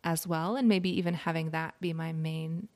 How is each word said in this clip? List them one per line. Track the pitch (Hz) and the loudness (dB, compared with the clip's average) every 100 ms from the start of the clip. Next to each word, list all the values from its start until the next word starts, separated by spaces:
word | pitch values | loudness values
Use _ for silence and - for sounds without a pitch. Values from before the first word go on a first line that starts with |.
as | 170 165 175 | 0 -2 0
well, | 165 170 247 | 0 0 4
and | 240 | 6
maybe | 190 180 | 6 4
even | 180 170 | 0 0
having | 170 - 165 160 | -2 -2 -2 -2
that | 160 160 - | -2 -4 -4
be | 180 | -4
my | 160 165 | -4 -4
main | 160 160 160 160 165 214 | -2 -2 -4 -4 -6 -8